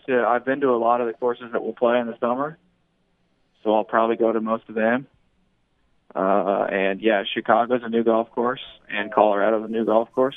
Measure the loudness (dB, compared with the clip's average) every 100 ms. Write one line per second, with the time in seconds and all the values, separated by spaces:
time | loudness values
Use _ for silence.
0 | -2 0 2 0 0 0 0 2 2 0
1 | -2 -2 -4 -4 -6 -6 -6 -2 0 0
2 | -2 -4 -4 -2 -6 -10 _ _ _ _
3 | _ _ _ _ _ _ 0 0 2 0
4 | 2 2 0 0 -2 -6 -6 -2 0 0
5 | -4 _ _ _ _ _ _ _ _ _
6 | _ -2 2 2 2 -2 -2 -2 -2 0
7 | 0 0 -2 -6 0 2 2 -2 0 0
8 | 2 0 -2 -4 -4 -4 -12 -20 -10 -8
9 | -2 4 4 4 2 0 -2 -2 2 2
10 | 0 -2 -2